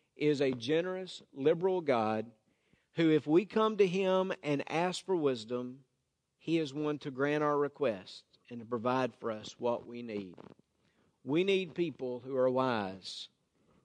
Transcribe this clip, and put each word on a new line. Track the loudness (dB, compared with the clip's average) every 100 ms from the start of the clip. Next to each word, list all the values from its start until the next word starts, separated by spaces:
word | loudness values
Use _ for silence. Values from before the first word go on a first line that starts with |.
| _ -2
is | 0 2
a | 0
generous, | -2 0 0 0 -6 -8 -14 -16
liberal | 2 4 4 2 2
God | 2 2 4 0 -4 _ _ _ _ _ _
who, | 2 4
if | 4 4
we | 2 4
come | 2 2 4
to | 2
him | 4 2 2 0 -4
and | -2 -2 -2
ask | 0 0 -2 -2
for | 2
wisdom, | 2 0 -4 -6 -6 -14 _ _ _ _ _ _
he | -2 -2
is | -2
one | -4 -4 -4
to | -8
grant | -2 0 2
our | 2 2
request | 0 0 -2 -2 -10 -20 _ _ _
and | -14
to | -8
provide | -4 0 0 0
for | -4 -8
us | -8 -12 -4
what | -4 -4 -8
we | -14
need. | -8 -8 -8 -16 -20 -20 _ _ _ _ _ _
We | -2 0
need | 2 0 -2
people | -4 -4 -4 -8 -8
who | -4 0
are | 2
wise, | 2 2 0 -2 -8 -14 -14 -16 _ _ _ _ _